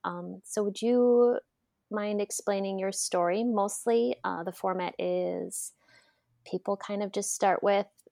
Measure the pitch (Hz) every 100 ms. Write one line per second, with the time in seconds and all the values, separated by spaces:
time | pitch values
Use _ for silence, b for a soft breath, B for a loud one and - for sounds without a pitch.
0 | 175 175 180 190 - - 202 202 233 247
1 | 247 240 240 - - _ _ _ _ 214
2 | 208 208 202 - - 196 196 190 190 196
3 | - 185 175 196 240 208 202 - 233 233
4 | 240 - 190 175 175 - 190 185 175 -
5 | 180 180 180 180 180 - - b b b
6 | b b b _ - 185 - 196 - 202
7 | 202 202 202 - 202 180 196 196 202 _
8 | _